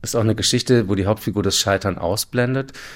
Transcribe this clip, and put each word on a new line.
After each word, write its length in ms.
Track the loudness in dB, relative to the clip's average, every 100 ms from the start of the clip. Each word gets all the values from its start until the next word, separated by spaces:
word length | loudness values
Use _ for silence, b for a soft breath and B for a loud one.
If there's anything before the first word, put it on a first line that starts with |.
Ist 120 | -2
auch 60 | 0
eine 160 | 2 2
Geschichte, 520 | 2 0 4 4 4
wo 60 |
die 120 | 0 0
Hauptfigur 360 | 0 0 -2
das 140 | 0 0
Scheitern 400 | 2 0 0 -2
ausblendet, 720 | -2 -2 -4 -2 -2 -2 -6 -14 B